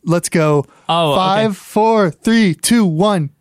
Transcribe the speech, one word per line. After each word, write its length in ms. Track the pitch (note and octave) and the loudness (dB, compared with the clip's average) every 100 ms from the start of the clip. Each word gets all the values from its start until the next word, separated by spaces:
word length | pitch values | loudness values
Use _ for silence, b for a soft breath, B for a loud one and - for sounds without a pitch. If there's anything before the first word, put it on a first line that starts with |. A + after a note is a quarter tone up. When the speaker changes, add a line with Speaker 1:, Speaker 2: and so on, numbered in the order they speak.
Speaker 1:
Let's 240 | - E3+ - | -2 -4 -2
go. 360 | F3 D#3 D3 C#3 b b | -2 0 0 -2 b b
Speaker 2:
Oh, 220 | E3 D#3+ | -2 0
okay. 60 | C#3+ | 0
Speaker 1:
Five, 380 | F#3 G3+ A3 F#3+ | 0 0 -2 -4
four, 560 | - - A3 A3 F#3+ | -6 -2 2 2 0
three, 420 | - - A3+ G#3 | -2 0 2 2
two, 300 | D#3 - A#3 | 0 0 0
one. 460 | G3+ D#3 G#3 G3 C#3+ _ | 2 0 -2 -2 -4 _